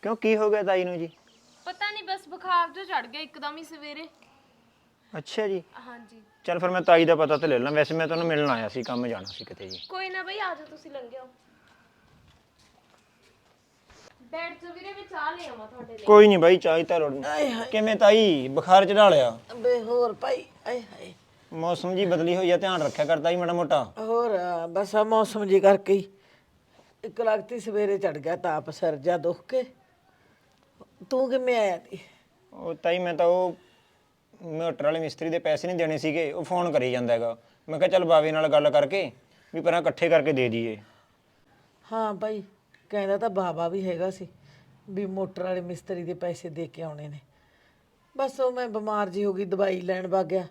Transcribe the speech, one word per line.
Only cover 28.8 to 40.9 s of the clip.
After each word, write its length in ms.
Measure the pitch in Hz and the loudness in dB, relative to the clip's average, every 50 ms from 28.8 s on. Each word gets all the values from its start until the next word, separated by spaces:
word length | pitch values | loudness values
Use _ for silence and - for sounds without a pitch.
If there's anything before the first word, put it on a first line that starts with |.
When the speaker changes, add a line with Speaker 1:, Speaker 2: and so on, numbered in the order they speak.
| - 165 156 | -2 -2 -2
Speaker 3:
ਜਾ 200 | 143 135 170 180 | -2 0 0 0
ਦੁਖ 280 | 175 - 127 127 - - _ | 0 0 -2 -4 -4 -8 _
ਕੇ। 140 | 254 254 254 254 - _ _ _ _ _ _ _ _ _ _ _ _ _ _ _ _ _ _ _ _ _ - _ _ _ - _ | -4 -4 -4 -6 -12 _ _ _ _ _ _ _ _ _ _ _ _ _ _ _ _ _ _ _ _ _ -20 _ _ _ -6 _
ਤੂੰ 180 | 269 254 262 254 | 0 0 0 0
ਕਿਵੇਂ 260 | 247 269 254 254 247 233 | 0 -2 0 0 2 2
ਆਇਆ 180 | 214 196 180 | 2 0 0
ਤੀ? 220 | - - - - 175 - - _ _ _ _ _ _ _ _ - | -4 -8 -14 -18 -18 -18 -20 _ _ _ _ _ _ _ _ -20
Speaker 1:
ਉਹ 220 | - - 165 165 | -12 -10 -10 -10
ਤਾਈ 240 | - - 175 170 180 | -4 -2 0 0 0
ਮੈਂ 140 | 180 175 170 | -2 -4 0
ਤਾਂ 120 | 151 175 | 2 4
ਉਹ 300 | 170 175 180 180 180 165 - _ _ _ _ _ _ _ _ _ _ _ _ _ _ _ - - | 4 4 4 2 -2 -4 -8 _ _ _ _ _ _ _ _ _ _ _ _ _ _ _ -18 -14
ਮੋਟਰ 420 | 170 156 156 165 170 - - 143 | -10 -8 -4 -4 -4 -4 0 0
ਵਾਲੇ 160 | 147 156 165 | 0 0 0
ਮਿਸਤਰੀ 280 | 160 151 135 - 160 165 | -4 -6 -8 -8 -6 -4
ਦੇ 80 | 160 170 | -4 -2
ਪੈਸੇ 300 | 165 160 151 143 - 170 | 0 0 -2 0 -2 -4
ਨਹੀਂ 80 | 180 | -2
ਦੇਣੇ 220 | 170 165 156 156 147 | -2 -2 -2 -2 -2
ਸੀਗੇ, 320 | 131 156 147 170 165 147 143 | -2 -2 -2 0 -2 -4 -4
ਉਹ 120 | 180 160 | -8 -6
ਫੋਨ 280 | 131 185 175 175 175 147 | -4 -2 -2 -2 0 0
ਕਰੀ 180 | 147 127 127 123 | 0 0 0 -2
ਜਾਂਦਾ 200 | 127 123 117 120 | -2 0 0 0
ਹੈਗਾ। 240 | 117 117 117 113 - _ _ _ _ _ - | 0 0 -4 -6 -8 _ _ _ _ _ -10
ਮੈਂ 100 | 156 151 | -4 0
ਕਿਹਾ 120 | 170 190 | 0 2
ਚੱਲ 140 | 170 185 180 | 2 2 4
ਬਾਵੇ 280 | 160 165 156 151 156 156 | 6 4 4 4 4 0
ਨਾਲ 160 | 156 156 156 | 0 0 4
ਗੱਲ 220 | 143 147 147 147 | 4 4 4 6
ਕਰਕੇ 400 | 131 147 143 139 160 196 180 135 - _ _ _ _ _ _ _ - | 4 4 2 2 0 -4 -4 -4 -8 _ _ _ _ _ _ _ -10
ਵੀ 60 | 160 | -4
ਪਰਾਂ 200 | 170 165 160 175 | -2 0 0 2
ਇਕੱਠੇ 280 | 156 165 - - 170 170 | 0 -2 -2 0 2 4
ਕਰਕੇ 240 | 165 160 139 151 151 | 4 4 4 4 2
ਦੇ 160 | 131 127 120 | 2 2 0
ਦਈਏ। 280 | 110 117 117 117 110 104 104 _ | 0 -2 -4 -4 -8 -10 -14 _